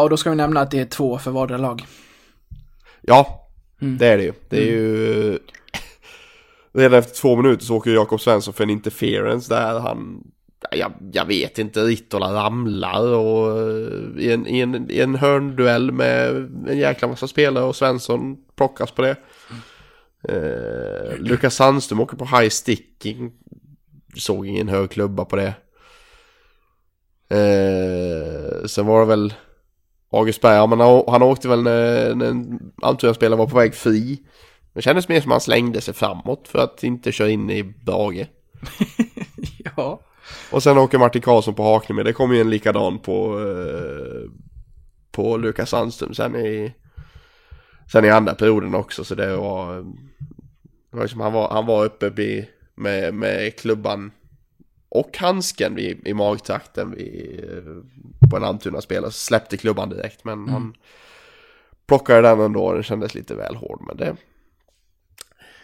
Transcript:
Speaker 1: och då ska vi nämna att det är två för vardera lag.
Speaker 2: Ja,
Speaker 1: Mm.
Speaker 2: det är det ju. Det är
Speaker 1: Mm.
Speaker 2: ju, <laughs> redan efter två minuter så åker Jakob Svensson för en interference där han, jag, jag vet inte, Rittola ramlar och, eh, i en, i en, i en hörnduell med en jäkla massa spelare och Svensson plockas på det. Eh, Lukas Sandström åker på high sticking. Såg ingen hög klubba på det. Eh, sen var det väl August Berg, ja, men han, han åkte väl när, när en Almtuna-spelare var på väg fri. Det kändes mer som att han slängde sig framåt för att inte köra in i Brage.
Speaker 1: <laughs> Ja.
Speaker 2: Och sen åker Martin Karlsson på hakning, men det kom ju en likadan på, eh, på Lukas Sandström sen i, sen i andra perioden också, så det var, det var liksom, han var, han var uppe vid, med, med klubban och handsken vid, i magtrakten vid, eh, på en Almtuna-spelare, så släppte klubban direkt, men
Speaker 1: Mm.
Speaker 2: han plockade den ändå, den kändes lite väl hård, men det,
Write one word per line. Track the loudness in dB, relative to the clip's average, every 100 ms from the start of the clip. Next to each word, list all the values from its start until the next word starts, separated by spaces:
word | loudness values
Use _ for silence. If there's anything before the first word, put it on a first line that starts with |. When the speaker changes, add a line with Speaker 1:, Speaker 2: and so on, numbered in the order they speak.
Speaker 1:
och | 4
då | 2
ska | 0
vi | 0
nämna | 0 0
att | 0
det | -2
är | -4
två | -4 -4 -4
för | -4
vardera | -4 -4 -4
lag. | -4 -6 -12 -20 -20 _ _ _ _ -20 -20 _ _ _
Speaker 2:
Ja, | 6 6 6 0 -18 -20 _ -8
Speaker 1:
Mm. | -4 4
Speaker 2:
det | 6
är | 6
det |
ju. | 2 -6 -4
Det | 0
är | 0
Speaker 1:
Mm. | 0
Speaker 2:
ju, | 0 0 0 0 0 -2 -6 -20 _ -14 -14 _
<laughs> | -20 -20 -20 _ _ _ _
redan | 4 8 8
efter | 6 2
två | 2 4
minuter | 4 2 0
så | -2
åker | 2
Jakob | 2 2 0
Svensson | 2 2 2
för | -2
en | -2
interference | -2 -6 -4 -2 -2 -2 -2 -2 -2
där | -2 -4
han, | -6 -8 -10 -16 -20 _ _ _ -10
jag, | -6 -6 -8 -8
jag | -4 0
vet | 0 -2 -4
inte, | -6 -2
Rittola | 0 -2 -4 -4 -2
ramlar | -2 -2 -2 -4 -4 -4 0 0 2
och, | 2 2 0 -2
eh, | -4 -4 -6 -8 -10 -4 0
i |
en, | 0 0
i | -2
en, | -2 -4 -4
i | 0
en | 0 2
hörnduell | 2 2 0 0 2 2 0
med | 0 0 0 0 -2 -6 -10 -6
en | -2
jäkla | 0 0 -4
massa | -4 -6
spelare | 0 2 2
och | -2 0
Svensson | 0 0 -2 -4 -4 -12 _ -2
plockas | -2 -2 -6
på | -2
det. | -2 -2 -8 _ -20 -20 -20 -20 -20 _ _ _ -8
Eh, | -6 -6 -6 -8 -8 -10 -10 -10 -8
Lukas | -4 -2 -2 2
Sandström | 4 4 0 -2
åker | -2 -6
på | 0
high | 2 2
sticking. | 0 -4 -4 -6 _ -12 -10 -12 -16 _ -20 _ -20 _ _ _ -10
Såg | -6 -4 -4
ingen | -6 -2
hög | -2 -2
klubba | -2 -4 -4 -4
på | -2
det. | -2 -6 _ _ _ _ _ _ _ _ _ _ _ _ _ _ _ _ -4
Eh, | 2 4 4 2 0 -2 -2 -4 -4 -6 -8 -8 -8 -6
sen | -2 2
var | 4
det | 4
väl | 2 0 -6 -18 _ _ _ _ _ _
August | 0 0 4
Berg, | 6 8
ja, | 6
men | 6
han, | 8 8 8
han | 6
åkte | 6 4 2
väl | 2
när, | 2 2 2 2 0 0
när | -2
en | -4 -6 -12 -14 -4
Almtuna-spelare | -2 2 2 2 2 2
var | 2
på | 4
väg | 4 2
fri. | 0 2 0 -8 _ _ _ _ _
Det | -4
kändes | 0 0 2
mer | 0
som | 2
att |
han | 0
slängde | 2 0 0 -2
sig | -6
framåt | -4 -4 -4 -8 -8 -6
för | -2
att | -2 -2
inte | -6 -4 -4
köra | -2 0
in | 0 -2
i | -6
Brage. | -8 -12 -6 -4 -4 -6 -10
Speaker 1:
<laughs> | _ _ -20 -12 -8 -6 -4 -6 -6 -16 -12 -14 -12 -12 -8
Ja. | -6 -8 _ _ -20 -20 -6
Speaker 2:
Och | 0
sen | 6 6
åker | 6 6
Martin | 4 4
Karlsson | 4 4 4
på | 0
hakning, | 4 4 2 -4
men | -2
det |
kom | 0 2
ju | 4
en | 2
likadan | 2 0 0 0 -4
på, | -4 -4 -2 -4
eh, | -6 -6 -8 -8 -8 -10 -12 -14 -16 -18 -20 -20 -20 -20 -20 _ _
på | -4 -2 -2
Lukas | -2 -4 -4
Sandström | -2 -4 -6 -8
sen | -6 -6 -4
i, | -6 -6 -8 -12 _ -20 -20 -20 _ _ _ -20 _ _ -2
sen | 4 6
i |
andra | 6 4 2
perioden | 2 2 0 -4
också, | -6 -10
så | -10 -6
det | -4 -4
var, | -6 -6 -10 -12 -14 -18 -20 -20 -20 -20 -20 _ _ _ _
det | -8
var |
liksom, | -6 -6
han | -4
var, | -2 -2
han | -2 0
var | 0 0
uppe | -2 -6
vid, | -4 -4 -6 -10 _ _ -10
med, | -6 -4 -4
med | -4 -4 -4 -6 -6
klubban | -4 -2 -4 -8 -10 -18 _ _ _ _ _ _ _
och | -4 -4 -2
handsken | -2 -2 -4 -4 -6 -4
vid, | -8 -8 -6
i |
magtrakten | -2 -2 -2 -6 -8 -8 -10 -10
vid, | -10 -14 -14 -16 -16 -16
eh, | -16 -18 -20 -20 -20 -20 4 4
på | 4
en |
Almtuna-spelare, | -4 -6 -8 -10 -8 -8 -8
så | -10
släppte | -4 -4 -4 -6
klubban | -4 -4 -6
direkt, | -8 -12 -12
men | -12 -10
Speaker 1:
Mm. | -8
Speaker 2:
han | -8 -8 -14 _ _ _ -20 _ _ _ _ _ _ 2
plockade | 2 6 8
den | 8 6
ändå, | 2 0 -2
den | -2
kändes | -4 -6 -8 -10
lite | -12 -12
väl | -10 -12
hård, | -14 -16 -14
men | -10
det, | -8 -10 _ _ _ _ _ _ _ _ _ -20 -20 _ _ _